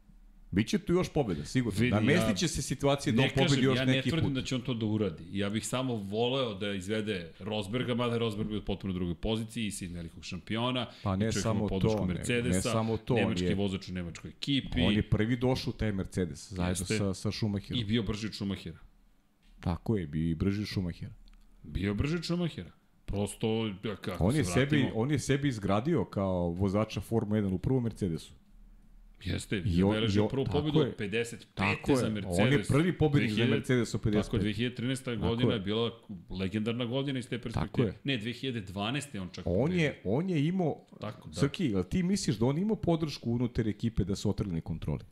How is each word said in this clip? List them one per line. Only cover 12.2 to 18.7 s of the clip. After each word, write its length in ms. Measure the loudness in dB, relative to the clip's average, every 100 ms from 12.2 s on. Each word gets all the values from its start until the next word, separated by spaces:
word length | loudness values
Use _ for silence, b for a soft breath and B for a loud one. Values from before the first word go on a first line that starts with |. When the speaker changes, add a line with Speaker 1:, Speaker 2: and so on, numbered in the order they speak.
| 0 0 2
Speaker 1:
ne 120 | 2
samo 340 | 2 0 0 -2
to, 160 | 2
on 60 | 2
Speaker 2:
nemački 240 | 2 2 0
Speaker 1:
je, 100 | 2
Speaker 2:
vozač 340 | 0 -2 -6
u 40 |
nemačkoj 360 | -8 -8 -10 -14
ekipi. 520 | -8 -2 0 0 0
Speaker 1:
on 120 | 2
je 80 | 2
prvi 320 | 2 2 2 2
došao 340 | 2 0 -2
u 20 |
taj 180 | -2 -2
Mercedes, 580 | -2 -2 -2 -2 -4 -8
zajedno 200 | -2 0 0
Speaker 2:
Jeste. 160 | 0 0
Speaker 1:
sa, 160 | 0
sa 180 | -2 -4
Schumacherom. 500 | -2 0 -2 -2 -4
Speaker 2:
I 40 | 0
bio 180 | 0
brži 240 | 0 -4 -6
od 60 | -4
Schumachera. 440 | -4 -4 -8